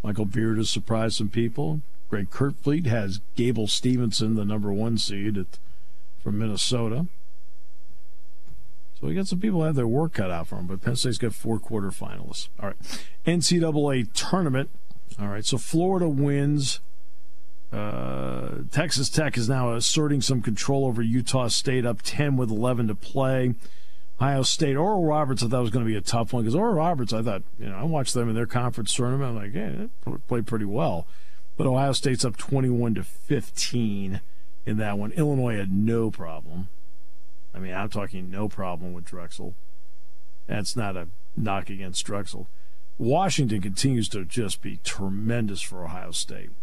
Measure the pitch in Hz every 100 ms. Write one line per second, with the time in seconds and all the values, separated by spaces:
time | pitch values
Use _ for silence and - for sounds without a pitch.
0 | 104 101 104 98 113 110 110 - - 113
1 | 113 - 104 117 117 117 156 151 - -
2 | - 107 92 - 139 139 143 147 160 113
3 | 98 98 - - 120 113 107 - 123 127
4 | 120 - 110 110 101 107 101 101 113 113
5 | - 101 104 101 92 - - - - -
6 | - - - 104 110 98 - 123 113 117
7 | 175 - - - - - - - - -
8 | - - - - - - - - - -
9 | 135 165 196 180 214 180 156 143 117 123
10 | 160 - 95 85 82 98 90 95 - 127
11 | 131 113 120 - 113 110 - 110 98 90
12 | - 98 - - - - 98 - - -
13 | - - - 175 - 175 165 151 143 135
14 | 107 - - 185 165 131 139 - - -
15 | - - 101 101 107 123 - 160 180 190
16 | 175 135 143 143 143 147 135 - - -
17 | - - - - - - - 107 104 -
18 | 64 65 65 - 64 - 67 - 160 127
19 | 135 - 151 123 113 135 123 117 117 -
20 | 151 143 - 131 117 104 - 139 135 117
21 | 113 123 107 131 120 - - 127 120 113
22 | - - 147 131 123 110 123 123 113 104
23 | - 139 131 131 127 117 - - - -
24 | - - 135 139 127 - 156 135 180 214
25 | 160 151 143 120 117 127 120 123 113 107
26 | - 120 113 127 113 139 233 180 165 160
27 | 110 110 113 98 - - 104 95 151 156
28 | 131 127 117 110 117 123 123 113 104 -
29 | 123 135 135 113 101 170 202 62 220 -
30 | - - - 123 107 113 101 107 160 87
31 | - - - - - - 135 127 139 127
32 | 143 120 127 101 - 135 131 120 117 113
33 | - - - 139 - - - 127 113 101
34 | 98 95 - - - - - 107 107 101
35 | 104 151 151 139 123 107 98 95 110 117
36 | 113 - 85 78 76 85 92 - - -
37 | - - - - - 95 92 92 104 107
38 | 98 95 92 95 104 101 95 90 90 87
39 | 87 92 87 - 95 92 - - - -
40 | - - - - - 107 101 - 104 92
41 | 85 - - - 107 98 92 98 95 90
42 | - 101 98 101 - - - - - -
43 | 120 151 190 151 131 104 101 95 139 123
44 | 101 101 95 - 104 - 101 92 - -
45 | 98 98 110 117 110 95 - 92 85 90
46 | 87 87 - - - -